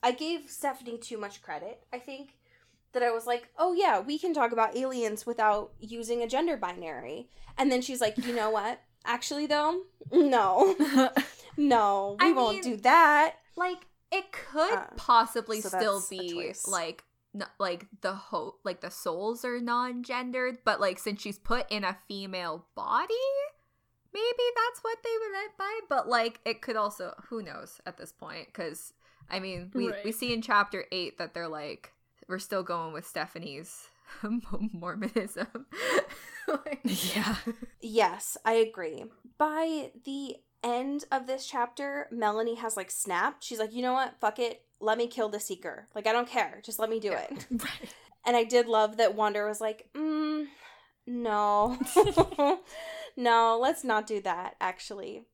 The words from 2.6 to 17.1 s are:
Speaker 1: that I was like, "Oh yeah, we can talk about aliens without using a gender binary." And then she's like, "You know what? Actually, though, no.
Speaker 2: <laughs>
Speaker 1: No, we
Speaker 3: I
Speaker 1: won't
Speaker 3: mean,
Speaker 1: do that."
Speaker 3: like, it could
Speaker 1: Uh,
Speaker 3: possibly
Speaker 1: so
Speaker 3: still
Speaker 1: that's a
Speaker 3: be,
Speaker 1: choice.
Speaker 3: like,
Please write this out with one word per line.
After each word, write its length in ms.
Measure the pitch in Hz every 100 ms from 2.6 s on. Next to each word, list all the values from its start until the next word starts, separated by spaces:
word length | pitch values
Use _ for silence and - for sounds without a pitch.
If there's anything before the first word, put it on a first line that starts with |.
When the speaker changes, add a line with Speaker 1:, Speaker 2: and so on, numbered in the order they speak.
| _ _ _
Speaker 1:
that 100 | 254
I 80 | 240
was 160 | 226 226
like, 240 | 240 - -
"Oh 160 | 339
yeah, 260 | 359 392 208
we 180 | 226 302
can 140 | 359
talk 180 | 302 233
about 220 | 233 220 226
aliens 500 | 262 254 226 214 -
without 460 | 233 214 208 208 -
using 440 | 214 233 226 240
a 40 | 233
gender 280 | 254 339 277
binary." 720 | 190 180 165 135 120 156 247 - - -
And 120 | 269
then 120 | 254
she's 180 | 254 254
like, 160 | 226 214
"You 180 | 247
know 140 | 240 214
what? 300 | 220 208 247 _ _
Actually, 420 | - 240 - 294 302
though, 360 | 294 302 359 381 _ -
no. 640 | 285 285 247 196 185 392 370
Speaker 2:
<laughs> 340 | 285 269 262 - 269 - - -
Speaker 1:
No, 560 | 294 233 208 202 196 202
we 80 | 330
Speaker 3:
I 40 |
Speaker 1:
won't 320 | 285 233 214
Speaker 3:
mean, 120 | 330 214
Speaker 1:
do 0 |
that." 520 | 233 320 320 294 320 - _ -
Speaker 3:
like, 300 | 359 359 - _ _
it 180 | 381 381
could 400 | - - 285 339
Speaker 1:
Uh, 140 | 440 - -
Speaker 3:
possibly 640 | - 233 226 240 214 220
Speaker 1:
so 80 | 208
Speaker 3:
still 300 | 185 214 196
Speaker 1:
that's 80 | 185
a 40 | 190
Speaker 3:
be, 160 | 180
Speaker 1:
choice. 360 | 170 175 190 -
Speaker 3:
like, 340 | 190 165 160 _